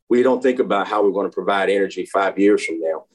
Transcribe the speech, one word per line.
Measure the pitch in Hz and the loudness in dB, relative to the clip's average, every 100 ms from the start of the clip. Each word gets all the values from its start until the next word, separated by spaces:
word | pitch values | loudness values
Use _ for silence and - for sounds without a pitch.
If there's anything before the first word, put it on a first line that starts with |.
| - | -2
We | 120 | 2
don't | 127 123 | 2 2
think | 131 127 | 0 0
about | 101 101 95 | 0 -2 -2
how | 107 | 0
we're | 101 95 | 0 0
gonna | 92 | -4
provide | 98 92 98 95 | -4 -2 0 0
energy | 101 95 92 87 | 0 -2 -6 -4
five | 95 95 92 | -2 -2 2
years | 101 101 - | 2 2 0
from | 82 | -6
now. | 80 78 - | -4 -6 -10